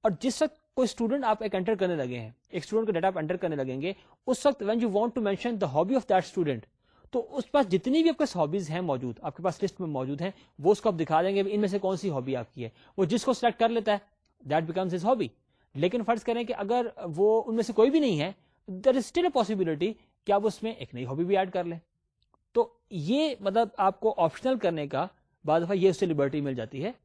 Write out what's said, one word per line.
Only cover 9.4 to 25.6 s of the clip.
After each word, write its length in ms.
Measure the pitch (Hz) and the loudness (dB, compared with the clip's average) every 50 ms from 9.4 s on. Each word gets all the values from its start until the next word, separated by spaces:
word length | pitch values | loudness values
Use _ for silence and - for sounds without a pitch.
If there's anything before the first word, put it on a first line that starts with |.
پاس 200 | 165 180 170 - | -2 -2 -2 0
لسٹ 180 | 202 190 - - | -4 -4 -4 -4
میں 80 | 185 160 | -6 -4
موجود 320 | 147 131 131 131 143 139 | -4 -4 -4 -4 -4 -4
ہیں، 100 | 170 196 - - - _ _ - | -6 -8 -8 -10 -20 _ _ 0
وہ 140 | 143 180 | 4 4
اس 80 | 208 202 | 4 4
کو 80 | - 226 | 2 0
آپ 60 | 185 160 | 0 0
دکھا 220 | 165 - 156 160 | 0 2 2 2
دیں 120 | 175 190 196 | 2 2 0
گے 80 | 196 190 | 0 0
ان 140 | 196 208 208 | 0 0 0
میں 80 | 208 190 | 0 0
سے 100 | 196 196 | -2 -2
کون 180 | 196 185 190 | -2 -2 -2
سی 140 | 170 202 196 | -2 -4 -4
ہابی 260 | 151 135 123 135 135 | -4 -2 -4 -4 -4
آپ 180 | 123 113 _ _ | -6 -6 _ _
کی 100 | 131 117 | -12 -12
ہے۔ 40 | 110 _ _ - - _ | -12 _ _ -20 -12 _
وہ 80 | - 190 | -2 0
جس 200 | 151 208 233 - | 2 2 0 2
کو 80 | 262 | 0
سلیکٹ 260 | 240 - 254 233 220 - | 0 2 2 0 2 4
کر 100 | 233 220 | 0 2
لیتا 240 | 233 233 202 220 | 2 0 0 0
ہے 60 | 208 196 - _ _ _ _ _ _ _ - 131 147 | 0 0 -2 _ _ _ _ _ _ _ -6 0 0
that 120 | 160 160 | 0 0
becomes 320 | 160 165 185 190 180 175 175 | 0 -2 -2 -2 -2 -2 0
his 60 | 170 | 2
hobby۔ 220 | 226 262 226 165 113 _ _ _ _ _ _ _ _ _ | 2 2 2 0 -6 _ _ _ _ _ _ _ _ _
لیکن 300 | 135 156 180 214 240 202 | -2 0 0 0 -2 0
فرض 200 | 226 226 214 - | 0 -2 0 0
کریں 200 | 240 233 233 240 | -2 -2 -2 -2
کہ 100 | 220 233 | -4 -4
اگر 300 | - 202 196 240 247 233 220 - - - 175 151 | -6 -2 0 0 0 0 -2 -8 -10 -10 -8 0
وہ 260 | 165 196 214 220 226 - | 2 4 4 4 4 2
ان 80 | 233 220 | 0 -2
میں 80 | 233 | -2
سے 100 | 226 - | -2 0
کوئی 180 | 208 214 226 269 | 4 4 4 6
بھی 100 | 277 320 | 6 4
نہیں 200 | 294 254 180 147 | 4 4 2 0
ہے، 120 | 147 185 190 _ _ _ _ _ _ - | -2 -4 -6 _ _ _ _ _ _ -12
there 260 | 185 185 208 269 254 | -12 0 2 4 4
is 40 | 269 | 4
still 260 | 226 - - 339 349 | 0 0 -2 0 0
a 160 | 359 - 262 | 2 2 0
possibility 500 | 220 180 220 190 185 165 156 143 175 214 220 _ _ _ _ _ _ | 0 0 0 0 0 -2 0 -2 -2 -4 -4 _ _ _ _ _ _
کہ 80 | - | 2
آپ 140 | 196 202 208 | 2 2 2
اس 160 | 220 185 - | 0 -2 -2
میں 100 | 214 226 | -8 -10
ایک 220 | 220 - 131 - - | -8 -10 -14 -12 -10
نئی 120 | 120 127 | -10 -8
ہابی 180 | 120 135 151 175 | -6 -2 -2 0
بھی 120 | 180 196 | 2 2
ایڈ 160 | 190 190 190 | 2 2 0
کر 120 | - 185 175 | -2 -4 -4
لیں۔ 140 | 170 170 165 _ _ _ _ _ _ _ _ _ _ _ _ _ _ | -4 -8 -10 _ _ _ _ _ _ _ _ _ _ _ _ _ _
تو 220 | _ 151 - - _ _ _ _ | _ 0 0 0 _ _ _ _
یہ 440 | 208 170 143 170 247 285 311 302 254 - | -8 -6 -2 0 2 2 2 0 -2 -4
مطلب 280 | 196 196 190 226 233 214 - - | -4 0 2 2 0 0 0 0
آپ 220 | 196 196 190 - | 0 0 0 0
کو 140 | - 220 - | -2 -2 2
آپشنل 420 | - 170 156 - - - 262 262 220 | 2 0 0 0 -2 -2 -2 -2 0
کرنے 300 | 202 175 170 156 147 143 | 0 -2 -2 -2 -6 -4
کا 180 | - 135 165 190 _ _ _ _ _ _ - | -4 -4 -4 -4 _ _ _ _ _ _ -2
بعض 180 | 147 156 170 | 2 2 2